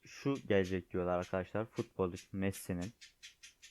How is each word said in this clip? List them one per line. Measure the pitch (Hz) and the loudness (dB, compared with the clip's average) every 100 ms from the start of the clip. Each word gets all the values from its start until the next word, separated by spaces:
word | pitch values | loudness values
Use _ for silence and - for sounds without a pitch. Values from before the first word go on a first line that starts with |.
şu | - - 139 | -20 -4 -2
gelecek | 139 - 101 92 92 - | 0 4 4 4 0 -2
diyorlar | 92 90 90 | 0 2 2
arkadaşlar. | 90 95 90 104 | 0 -2 -2 -4
Futbolcu | 113 - 113 - 92 90 - | -4 -4 -4 0 0 -2 -8
Messi'nin | 98 98 - - 90 92 - - _ - - - _ - | -2 0 -2 -4 -4 -4 -10 -20 _ -20 -20 -20 _ -20